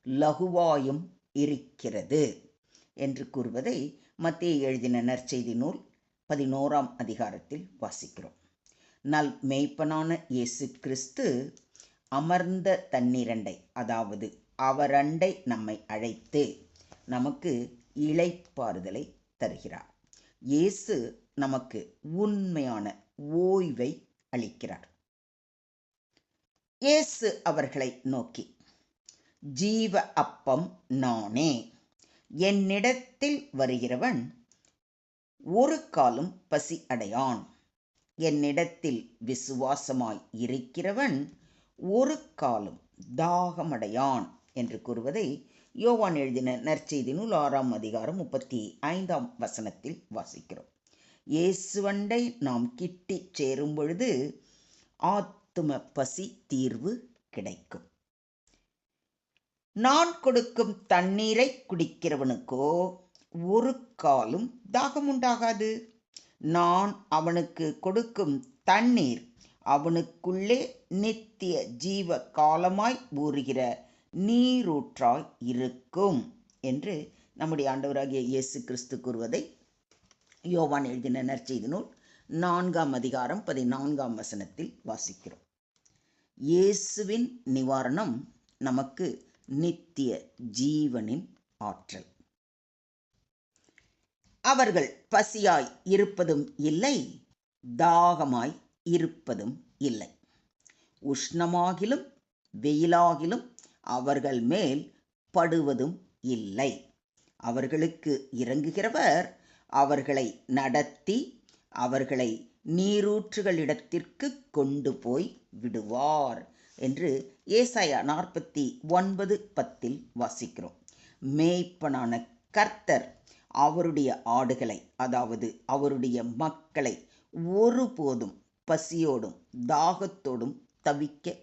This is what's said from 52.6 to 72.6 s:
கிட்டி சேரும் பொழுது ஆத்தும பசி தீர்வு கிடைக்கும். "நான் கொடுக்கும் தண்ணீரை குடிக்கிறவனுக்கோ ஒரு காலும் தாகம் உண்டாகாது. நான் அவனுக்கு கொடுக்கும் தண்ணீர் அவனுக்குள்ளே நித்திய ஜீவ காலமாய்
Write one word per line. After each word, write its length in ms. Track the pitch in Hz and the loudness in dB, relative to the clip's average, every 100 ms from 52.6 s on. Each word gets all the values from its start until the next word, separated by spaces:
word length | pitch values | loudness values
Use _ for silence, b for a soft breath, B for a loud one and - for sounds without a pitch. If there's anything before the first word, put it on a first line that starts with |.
| 120 - | -2 -4
கிட்டி 540 | 180 - - 185 - | -8 -8 -8 -8 -8
சேரும் 400 | - 135 135 151 | -2 -2 0 -2
பொழுது 680 | 151 151 175 247 131 143 - b b b b b _ | -2 -2 0 0 0 -2 -8 b b b b b _
ஆத்தும 800 | 170 208 - - _ 175 156 131 - | 0 0 -2 -10 _ -4 -2 -2 -4
பசி 500 | 147 131 - - - - | -4 -4 -6 -12 -14 -4
தீர்வு 640 | 131 127 113 170 233 - _ _ | -2 0 -2 -4 -6 -10 _ _
கிடைக்கும். 600 | - 95 - - - - _ _ _ _ _ _ _ _ _ _ _ _ _ _ _ _ _ _ | -12 -10 -12 -16 -18 -18 _ _ _ _ _ _ _ _ _ _ _ _ _ _ _ _ _ _
"நான் 480 | 202 247 302 339 - | 2 6 6 4 2
கொடுக்கும் 640 | 262 247 233 233 220 - - | 4 4 2 0 0 -2 2
தண்ணீரை 800 | 180 185 202 220 220 262 - - | 4 4 2 2 4 4 0 -4
குடிக்கிறவனுக்கோ 1300 | 175 165 - 165 143 131 120 - 127 147 175 180 180 _ _ _ | -2 -2 -2 -2 0 0 -2 -4 0 2 2 0 -4 _ _ _
ஒரு 640 | 170 175 220 254 262 - - | -6 2 2 2 -2 -10 0
காலும் 640 | 151 131 113 175 240 - - | 4 4 2 -2 -4 -10 -2
தாகம் 380 | 240 269 294 285 | 0 0 0 -2
உண்டாகாது. 680 | 262 247 226 226 208 220 226 - _ _ B B - | 2 2 2 0 0 -2 -4 -10 _ _ B B -6
நான் 680 | 151 175 175 180 202 196 - | 0 4 4 4 2 -4 -2
அவனுக்கு 720 | 156 165 170 160 - 156 - | 0 2 0 -2 -4 -4 -2
கொடுக்கும் 800 | 190 214 233 202 160 135 - _ | -2 0 -2 -2 -2 -2 -6 _
தண்ணீர் 720 | - 202 240 233 131 117 - b b b | 2 4 6 4 4 0 -8 b b b
அவனுக்குள்ளே 1300 | - 143 165 170 165 - 180 185 202 254 - - - | 2 2 4 2 0 -6 -4 -2 2 2 0 -10 -6
நித்திய 720 | 185 220 220 - - 185 151 | -2 -2 -2 -10 -6 -2 -2
ஜீவ 680 | - 120 180 196 175 135 - | -4 -6 -4 -2 -2 -4 -2
காலமாய் 680 | 156 151 160 | 2 4 6